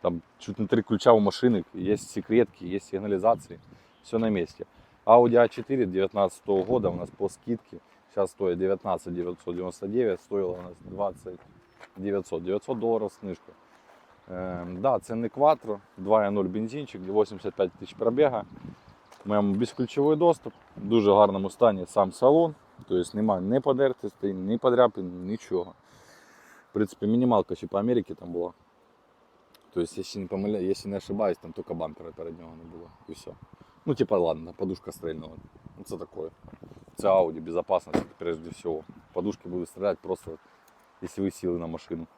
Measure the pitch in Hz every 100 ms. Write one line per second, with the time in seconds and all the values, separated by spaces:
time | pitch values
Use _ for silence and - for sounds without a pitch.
0 | 92 85 _ _ - 98 104 113 - 104
1 | 127 113 101 - 123 104 - - 92 104
2 | - - - 113 110 - 87 95 - 98
3 | 104 98 104 117 - 85 - - _ _
4 | - 113 113 101 82 - - - - _
5 | - 117 120 120 117 - 113 135 101 92
6 | 95 104 95 - - 98 92 123 98 87
7 | 85 - 98 - - 113 _ 87 _ _
8 | _ - 95 - 95 87 95 98 104 87
9 | 92 87 87 90 - 87 90 - 98 113
10 | 113 90 _ 101 92 90 90 85 - 92
11 | 101 87 92 90 - - _ _ - 95
12 | 98 98 90 82 87 101 - 120 117 113
13 | 104 - 98 87 - - _ _ _ -
14 | _ _ - 90 92 87 87 90 127 110
15 | - 113 117 - 147 151 117 101 _ -
16 | 95 110 101 101 95 104 110 139 139 98
17 | 92 104 104 101 104 - 95 - 98 -
18 | 113 123 147 117 101 - - - - -
19 | _ - 101 104 101 98 117 - 123 -
20 | 143 151 170 160 - - - - 101 113
21 | 101 101 104 98 95 - 120 98 90 -
22 | 95 - 127 156 170 151 _ - - 92
23 | 87 104 110 95 95 127 139 131 135 123
24 | 104 _ 101 95 95 117 131 120 123 104
25 | 92 90 92 113 - 92 90 - _ -
26 | - - - - - - _ 104 104 -
27 | 104 117 127 110 90 90 90 98 110 123
28 | 92 85 87 87 87 - _ _ _ _
29 | _ _ _ _ _ _ _ 90 85 -
30 | 95 104 90 98 101 104 92 95 101 98
31 | - 101 104 85 82 82 - 85 80 76
32 | 82 78 82 82 82 82 82 82 85 -
33 | - 80 - 82 - - - _ - 127
34 | 131 101 85 80 82 - 95 92 - -
35 | 85 80 80 80 - - - - 98 87
36 | 85 - 80 _ - - - - - -
37 | 104 95 85 80 80 85 - 92 - -
38 | - - 85 82 82 - 87 78 78 -
39 | _ 90 95 - 90 90 85 - 98 85
40 | 87 92 - 80 _ _ _ _ _ _
41 | 92 - 98 - 95 87 82 82 - 82
42 | 82